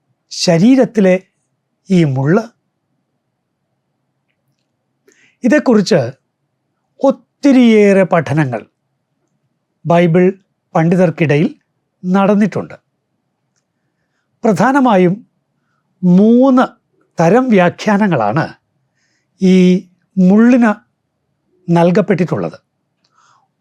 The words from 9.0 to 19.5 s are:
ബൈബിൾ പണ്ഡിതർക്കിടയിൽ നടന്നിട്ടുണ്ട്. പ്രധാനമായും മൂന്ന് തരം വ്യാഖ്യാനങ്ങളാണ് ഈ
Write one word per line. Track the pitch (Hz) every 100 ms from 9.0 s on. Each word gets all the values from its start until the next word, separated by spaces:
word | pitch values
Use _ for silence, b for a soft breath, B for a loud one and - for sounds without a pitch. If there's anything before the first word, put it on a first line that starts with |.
| _ _ _ _ _ _ _ _ 151
ബൈബിൾ | 170 175 175 185 190 _ _ _ 175
പണ്ഡിതർക്കിടയിൽ | 165 180 180 156 151 147 185 - _ _ _ _
നടന്നിട്ടുണ്ട്. | 180 190 190 208 208 117 80 - _ _ _ _ _ _ _ _ _ _ _ _ _ _ _ _
പ്രധാനമായും | 226 185 240 277 254 190 175 196 - _ _ _ _ _ _ -
മൂന്ന് | 180 180 214 240 269 254 226 _ _ _ _ -
തരം | 170 226 254
വ്യാഖ്യാനങ്ങളാണ് | 202 175 - 202 202 208 147 104 143 123 - _ _ _ _ _ _ _ -
ഈ | 190